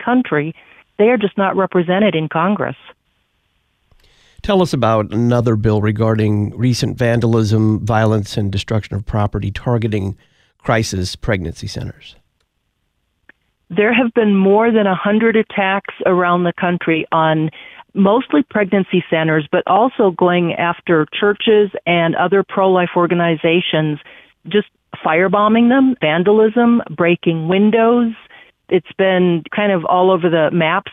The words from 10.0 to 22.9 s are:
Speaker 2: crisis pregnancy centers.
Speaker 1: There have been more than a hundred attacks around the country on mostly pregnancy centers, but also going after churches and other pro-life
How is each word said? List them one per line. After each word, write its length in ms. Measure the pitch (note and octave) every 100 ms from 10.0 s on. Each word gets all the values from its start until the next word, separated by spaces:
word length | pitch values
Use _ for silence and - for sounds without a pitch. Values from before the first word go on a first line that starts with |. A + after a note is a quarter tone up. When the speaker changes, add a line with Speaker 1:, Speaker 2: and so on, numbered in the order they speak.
| G2 - _ _ _ _
Speaker 2:
crisis 580 | - A2+ A2+ F#2+ F#2 -
pregnancy 500 | - G2 D#2+ - G2+
centers. 480 | - D2 - - - _ _ _ _ _ _ _ _ _ _ _ _ _ _ -
Speaker 1:
There 240 | E3+ G#3
have 200 | A#3 A#3+
been 220 | A#3+ G#3+ G3
more 360 | G3 G3+ A#3
than 160 | A3 G3
a 80 | F3+
hundred 400 | G3+ G#3+ A3+ A3
attacks 580 | G#3+ - F#3+ G3 - - -
around 380 | F3+ F3 F3
the 100 | F3
country 520 | - F3+ F3 - D#3+ -
on 380 | D#3+ D#3+ D#3 D#3 - - - -
mostly 500 | - G3 A3+ - D4
pregnancy 600 | - A3 G3 G3+ F#3 F#3 -
centers, 360 | E3 D#3+ D#3 D3
but 120 | F3+ -
also 440 | F#3+ B3+ - G3+
going 420 | E3 F3+ F3 E3+
after 520 | - E3+ E3+ - E3 D#3
churches 560 | - G#3 G#3 - G#3+ G3+ - -
and 300 | F3 E3 -
other 260 | F3 G3
pro-life 500 | F#3+ - F#3+ F#3 F3